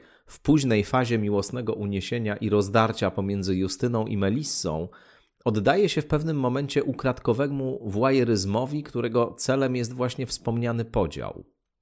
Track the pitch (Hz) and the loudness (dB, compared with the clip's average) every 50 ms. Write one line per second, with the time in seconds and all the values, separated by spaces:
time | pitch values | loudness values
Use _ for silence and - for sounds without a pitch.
0 | - - _ _ _ - - - - - 151 151 135 123 113 104 101 - - 131 | -10 -20 _ _ _ -20 -20 -2 2 4 4 4 4 4 2 2 2 2 2 0
1 | 127 113 117 110 104 104 104 98 98 - 120 123 120 120 - - 104 101 101 95 | 2 2 0 0 0 0 0 0 0 -2 -4 -6 -4 -4 -4 -2 -2 -2 -2 -4
2 | - - 123 120 113 104 104 101 113 104 104 104 98 101 101 113 110 110 113 - | -4 -4 -4 -4 -2 -4 -4 -2 0 2 4 2 4 4 4 4 4 2 2 0
3 | 120 - - - 98 98 101 98 92 98 95 92 95 95 - - - 120 120 113 | -2 0 0 -2 -2 -2 -2 -2 0 0 0 0 0 -2 -2 -2 -2 -2 0 -2
4 | 110 - 107 101 98 95 110 143 151 - - - - 87 78 80 85 - - - | -2 -2 -2 0 0 0 0 0 -2 -4 -4 -4 -2 -2 -2 -4 -4 -6 -10 -16
5 | _ _ _ _ _ _ _ _ - 117 107 110 95 131 143 196 208 170 - 156 | _ _ _ _ _ _ _ _ -2 -2 0 2 4 4 4 4 2 2 2 -2
6 | 147 - 156 147 156 165 156 143 131 123 123 139 143 135 - 143 135 143 - - | -2 0 0 0 0 0 0 0 0 0 0 0 -2 -2 0 0 0 0 -2 -2
7 | - 135 147 - - 123 113 120 143 139 143 139 131 131 131 - 113 104 95 104 | -2 -2 -2 0 0 0 0 2 0 -2 -2 -4 -4 -4 -6 -6 -6 -4 0 2
8 | 123 135 135 131 120 117 110 98 95 98 101 117 131 139 147 151 143 - - 123 | 2 4 4 4 4 4 2 2 2 0 0 0 0 -2 -4 -6 -6 -6 -4 -4
9 | 120 117 113 120 117 - - - - - 131 139 135 127 127 123 117 117 127 123 | -2 0 2 2 0 0 -2 -2 0 0 2 2 2 2 0 -2 -4 -4 -2 -2
10 | 127 123 - - 127 - - - - 117 113 117 120 117 117 117 113 113 - 117 | -2 -2 -2 -4 -6 -6 -6 -4 -2 -2 -2 0 0 0 -2 -2 -2 -2 0 0
11 | 92 78 - 67 57 50 50 50 - _ _ _ _ _ _ _ | 0 0 -2 -6 -8 -10 -10 -12 -16 _ _ _ _ _ _ _